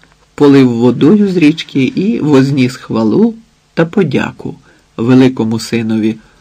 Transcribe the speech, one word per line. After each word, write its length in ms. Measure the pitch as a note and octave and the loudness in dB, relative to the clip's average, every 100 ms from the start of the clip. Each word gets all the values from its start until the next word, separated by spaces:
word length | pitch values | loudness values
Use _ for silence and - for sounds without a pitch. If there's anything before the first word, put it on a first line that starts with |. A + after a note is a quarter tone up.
| _ _ _ | _ _ _
полив 340 | - C#3+ C#3 B2+ | 0 4 4 4
водою 600 | A#2 B2 C3 C#3 G#3 G3+ | 2 0 2 2 2 0
з 80 | F3+ | 2
річки 480 | D3+ D#3+ - C#3 | 0 0 -4 -4
і 360 | B2+ - G3 A#3 | -4 -2 -4 -2
возніс 560 | D3+ C3+ C3+ C#3+ B2 - | 0 2 2 0 -2 -4
хвалу 580 | - A2+ A2 B2 A#3 A3 - _ _ | -8 -2 0 0 0 -2 -16 _ _
та 120 | - E3 | -4 -2
подяку 680 | G#3 D#3+ - - - - - _ _ _ - | -2 -2 -2 -6 -10 -16 -16 _ _ _ -6
великому 640 | A#2 B2+ C3 B2+ A2+ A2+ | 2 4 4 0 -4 -6
синові, 580 | - A#2 A2 A2 G#2+ A2 _ _ | -6 -6 -4 -2 -2 -6 _ _